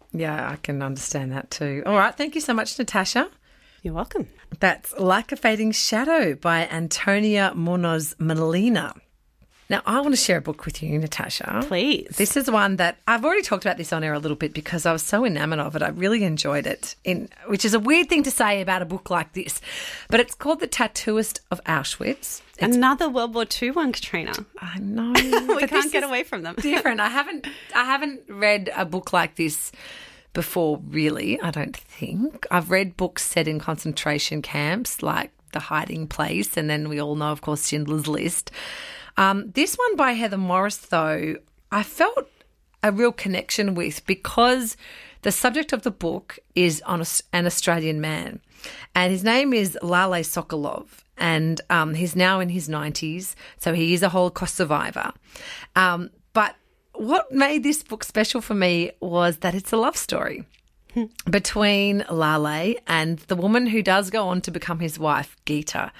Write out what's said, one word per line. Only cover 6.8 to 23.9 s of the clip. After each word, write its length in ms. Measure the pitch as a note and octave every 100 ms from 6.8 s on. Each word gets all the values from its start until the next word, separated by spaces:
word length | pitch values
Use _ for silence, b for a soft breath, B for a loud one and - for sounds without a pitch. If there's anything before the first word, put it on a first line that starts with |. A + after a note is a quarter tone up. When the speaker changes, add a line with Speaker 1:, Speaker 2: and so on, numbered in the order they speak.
| E3 - - G3+ G#3+ G#3 F#3+ -
Speaker 1:
Munoz 600 | E3 F3+ E3+ D#3+ D#3 -
Molina. 760 | D#3+ D#3+ D#3+ E3+ A3+ G#3 C#3+ - - _ _ _ _ _ -
Now, 120 | - -
I 160 | A#3+
want 120 | C#4+
to 40 | B3+
share 200 | - F3
a 40 |
book 240 | C#3+ D3 -
with 160 | -
you, 160 | D#3 D3+
Natasha. 640 | D#3 - - - - G#3+ -
Speaker 2:
Please. 400 | F#3 B3+ - - -
Speaker 1:
This 180 | G#3 C#4+
is 140 | C4+
one 280 | A3 G3+ F#3+
that 200 | E3+ - -
I've 160 | A#3
already 200 | C#4 G4
talked 200 | - G3 G3+
about 120 | E3+
this 160 | D#3+
on 100 | E3
air 100 | D#3 D3
a 40 |
little 160 | D3+ D3
bit 160 | D3+
because 360 | D#3 - F3 E3+
I 40 |
was 120 | D#3+
so 200 | - G#3
enamored 360 | B3 D3+ D3+ D#3
of 160 | D3 D#3
it. 80 |
I 60 | -
really 340 | D#3 F#3+ A3+
enjoyed 420 | F#3+ D#3 D3 C#3+ -
it, 300 | - - -
in, 260 | - F3 - - -
which 180 | G3
is 120 | A3 A3
a 40 |
weird 300 | G#3+ D#4+ F4
thing 140 | E4
to 80 | C#4
say 300 | - A3 G3+
about 200 | F#3 F#3
a 40 | F3
book 260 | F#3 -
like 220 | F3 D#3
this. 280 | F3 - - - B B B B
But 120 | A3+
it's 120 | A#3+
called 260 | - C#4+ D#4+
The 80 | E4+
Tattooist 760 | - A3+ - - A3 A3 - -
of 120 | F3 -
Auschwitz. 760 | D#3 - - - C#4 - - - -
It's 180 | G3 B3
Speaker 2:
Another 320 | C4 C#4 D#4+
World 260 | B3+ A#3 A#3
War 100 | A3+
Two 260 | - B3
one, 180 | D4+ D4